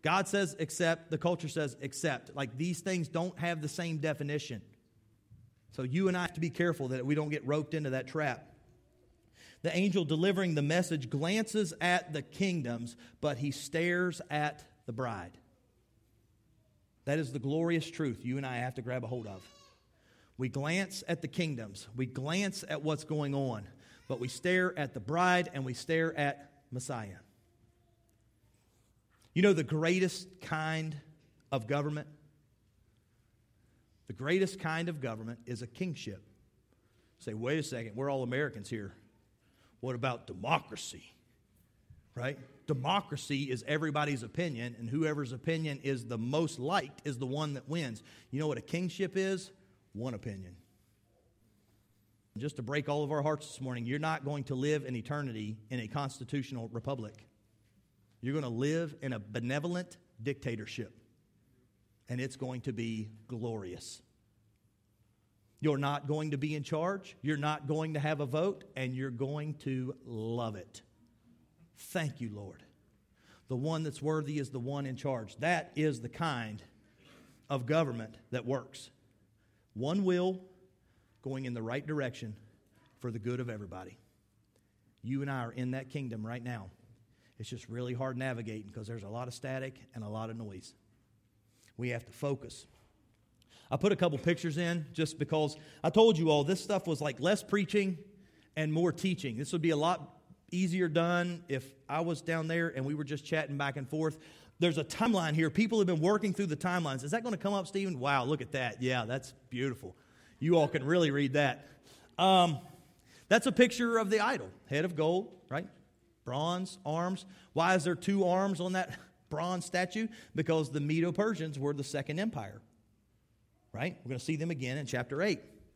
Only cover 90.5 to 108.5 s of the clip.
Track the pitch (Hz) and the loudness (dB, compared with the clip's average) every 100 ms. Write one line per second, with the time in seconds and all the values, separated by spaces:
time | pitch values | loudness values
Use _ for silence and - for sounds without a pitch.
90.5 | 95 - - _ _ _ _ _ _ _ | -10 -16 -20 _ _ _ _ _ _ _
91.5 | _ - - 123 120 - - 143 131 120 | _ -20 -6 -4 -4 -8 -4 -2 -2 -6
92.5 | - - - _ _ _ _ _ _ _ | -16 -20 -20 _ _ _ _ _ _ _
93.5 | - - 139 202 196 180 139 170 170 170 | -20 -4 2 4 6 4 2 2 2 0
94.5 | 151 170 175 143 - 156 - 143 156 151 | 0 0 -2 -4 -2 -2 0 0 2 2
95.5 | - - - 160 214 226 165 160 147 143 | -2 -16 0 4 10 10 10 6 6 6
96.5 | 185 - 196 170 143 147 120 156 208 - | 0 2 0 0 0 0 2 4 4 2
97.5 | 202 190 208 190 170 - - - _ _ | 0 4 2 2 -2 -10 -20 -20 _ _
98.5 | - 156 156 175 170 190 175 127 113 147 | -2 0 4 2 2 0 0 -2 -4 -2
99.5 | 175 165 151 160 180 143 - _ - _ | 2 2 4 4 2 -4 -18 _ -20 _
100.5 | 175 185 185 175 156 170 175 175 170 - | 0 2 4 4 4 4 2 2 -4 -4
101.5 | 135 131 - - 147 170 160 - 165 160 | -4 -4 -20 -4 -2 0 -2 0 -2 0
102.5 | 170 165 135 135 151 139 147 - 156 143 | 0 0 0 -2 -2 -4 -6 0 0 0
103.5 | 143 143 139 131 156 160 151 - - - | -2 -2 -2 -4 0 0 -2 -16 -20 -20
104.5 | _ 170 156 143 - 233 202 160 151 160 | _ 2 4 -2 2 4 4 4 4 4
105.5 | 185 214 226 185 165 170 208 208 190 202 | 4 4 6 4 4 4 4 2 0 0
106.5 | 147 180 180 156 131 143 220 233 208 196 | 0 0 2 0 -2 0 -2 0 -2 0
107.5 | 202 180 196 196 143 135 139 123 151 117 | 0 0 -2 -2 0 4 4 4 0 0